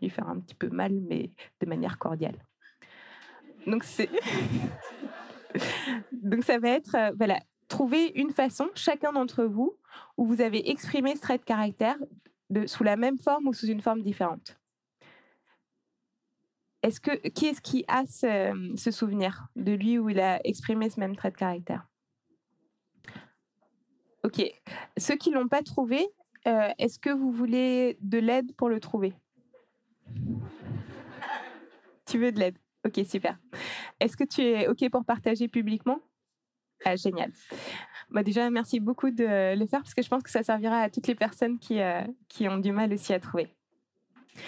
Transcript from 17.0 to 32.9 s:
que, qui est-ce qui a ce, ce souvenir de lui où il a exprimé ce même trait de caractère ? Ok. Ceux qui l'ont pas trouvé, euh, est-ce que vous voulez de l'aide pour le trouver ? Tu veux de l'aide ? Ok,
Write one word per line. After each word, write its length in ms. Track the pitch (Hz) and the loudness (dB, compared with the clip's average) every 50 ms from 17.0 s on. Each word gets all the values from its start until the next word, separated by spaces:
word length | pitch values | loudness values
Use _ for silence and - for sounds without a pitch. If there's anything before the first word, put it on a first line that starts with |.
que, 100 | - 285 285 - - - | -2 -2 -2 -2 -4 -6
qui 180 | - - 311 | -2 0 0
est-ce 140 | 302 285 - | 0 0 -2
qui 240 | - - 269 254 - - | -4 -2 -2 -2 0 0
a 180 | - 254 269 | 0 0 0
ce, 640 | - - - - 233 214 196 190 202 196 190 185 180 - | -2 -2 -2 0 2 2 2 2 0 0 -2 -4 -6 -6
ce 140 | 190 - 233 | -4 -2 -4
souvenir 560 | 208 - 226 208 202 202 190 185 196 - - - _ | -2 0 -2 0 0 0 0 0 -2 -6 -12 -12 _
de 160 | - 190 196 | -4 -2 0
lui 260 | 208 196 202 226 240 240 | 0 2 2 2 2 2
où 100 | 220 214 | 2 2
il 120 | 202 190 | 2 2
a 200 | 185 190 185 - - | 4 4 2 2 0
exprimé 420 | - 208 - - - 220 220 220 226 | -2 -4 -2 -2 -2 0 0 0 -2
ce 100 | - 220 | -2 -2
même 140 | 196 190 196 | -4 -4 -4
trait 140 | - - 196 | -4 -4 -4
de 60 | 190 | -2
caractère ? 500 | - 190 185 175 175 175 - 165 170 - - _ _ _ _ _ _ _ _ _ _ _ _ _ _ _ _ _ _ _ _ _ _ - - - - - - _ _ _ _ _ _ _ _ _ _ _ _ _ _ _ _ _ _ - | -2 -2 -2 -2 -4 -6 -6 -6 -8 -8 -14 _ _ _ _ _ _ _ _ _ _ _ _ _ _ _ _ _ _ _ _ _ _ -20 -20 -20 -20 -20 -20 _ _ _ _ _ _ _ _ _ _ _ _ _ _ _ _ _ _ -6
Ok. 180 | 214 - - 185 - - - _ - - - - - _ - | -2 0 0 -2 -2 -4 -8 _ -16 -14 -14 -14 -10 _ -4
Ceux 180 | - - 294 | 0 0 0
qui 140 | 294 - 349 | 2 2 2
l'ont 180 | 302 262 247 240 | 2 4 2 4
pas 140 | 277 294 | 2 2
trouvé, 440 | 302 - - - 262 226 254 285 359 415 - _ _ _ _ _ - | 2 0 -2 -2 0 2 2 2 0 0 -4 _ _ _ _ _ 0
euh, 220 | 240 226 220 208 202 - - | 2 4 4 2 2 0 0
est-ce 200 | - 233 - - | 0 -2 -2 -2
que 120 | - 285 | -2 0
vous 200 | 285 269 269 262 | 0 2 2 0
voulez 680 | 240 233 247 233 240 254 254 254 254 254 254 247 233 - | 0 0 0 2 2 2 4 4 4 4 2 2 0 -2
de 180 | 202 196 220 233 | -4 0 2 2
l'aide 360 | 226 226 240 262 254 254 - | 4 4 4 2 0 -2 -2
pour 120 | - 247 240 | 0 0 2
le 100 | 226 220 | 2 0
trouver ? 320 | - - - 214 196 190 190 - _ _ _ _ _ _ _ _ _ _ _ _ _ _ _ _ _ - 117 113 - - 110 - - - - - - - - - - - - - - - - - - - - - - - - - - - - - _ - _ _ _ | -2 -4 -2 0 0 -2 -2 -6 _ _ _ _ _ _ _ _ _ _ _ _ _ _ _ _ _ -12 -8 -6 -4 -4 -4 -6 -8 -10 -12 -14 -10 -8 -8 -8 -8 -10 -14 -16 -16 -16 -14 -12 -8 -8 -8 -8 -8 -12 -16 -18 -20 -20 -20 -20 _ -20 _ _ _
Tu 120 | - - 233 | -4 0 2
veux 140 | 233 247 | 2 2
de 60 | 220 208 | 2 2
l'aide ? 200 | 185 185 185 - _ _ _ _ - | 2 0 0 -6 _ _ _ _ -4
Ok, 140 | 220 | -2